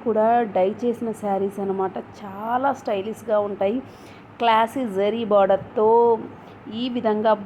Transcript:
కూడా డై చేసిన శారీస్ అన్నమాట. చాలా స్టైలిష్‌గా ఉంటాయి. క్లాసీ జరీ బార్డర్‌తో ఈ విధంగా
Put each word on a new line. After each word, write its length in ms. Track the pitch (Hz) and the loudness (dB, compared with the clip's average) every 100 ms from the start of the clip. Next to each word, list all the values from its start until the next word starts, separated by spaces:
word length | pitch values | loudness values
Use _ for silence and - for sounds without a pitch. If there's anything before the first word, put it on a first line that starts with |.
కూడా 200 | 254 220 220 240 226 190 | -2 2 4 2 2 0
డై 140 | 185 214 | 0 0
చేసిన 300 | 240 233 233 208 | -2 -2 -6 -6
శారీస్ 380 | 208 196 196 196 | -4 -2 -2 -4
అన్నమాట. 320 | 196 190 190 196 - - | -4 -2 -2 -6 -12 -16
చాలా 500 | 208 196 220 247 277 262 | -16 -10 -4 0 0 -2
స్టైలిష్‌గా 560 | - 202 208 214 - 208 208 | -4 -4 -4 -8 0 0 0
ఉంటాయి. 300 | 196 196 247 - - - - - - | 0 -2 -2 -6 -18 -20 -20 -20 -2
క్లాసీ 420 | 233 220 226 269 247 190 | 2 4 2 -2 -4 0
జరీ 260 | 202 226 220 | 0 0 2
బార్డర్‌తో 540 | 208 196 196 - - 220 226 233 226 - - - - - 214 | 4 6 2 0 0 4 6 4 2 -4 -16 -20 -20 -12 -8
ఈ 20 | 254 247 | -6 -2
విధంగా 360 | 233 214 220 208 | -2 0 2 0